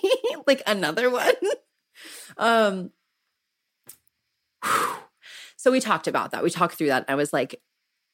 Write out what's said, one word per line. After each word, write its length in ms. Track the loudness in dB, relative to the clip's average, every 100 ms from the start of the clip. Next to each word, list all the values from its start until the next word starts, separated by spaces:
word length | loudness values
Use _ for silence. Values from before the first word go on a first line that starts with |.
<laughs> 60 | 2 0 0 -2 0
Like, 160 | 2 0
another 420 | 0 0 0 0
one. 240 | 2 2 2 -2 -4 _ _ _ -20 -20 -20 -18 -2
Um, 540 | 2 4 2 0 -8 -14 _ _ _ _ _ _ _ _ -20 -20 _ _ _ _ _ _
<sighs> 40 | -2 0 -2 -6 -14 _ -20 -20 -20 -2
so 140 | 2
we 100 | 2
talked 280 | 2 0 0
about 240 | -2 -2
that. 100 | -2
We 80 | -2
talked 240 | 0 -2 0
through 120 | 0
that. 160 | 0 0
I 60 |
was 180 | -2 0
like, 280 | -2 -4 -8 _ _ _ _ _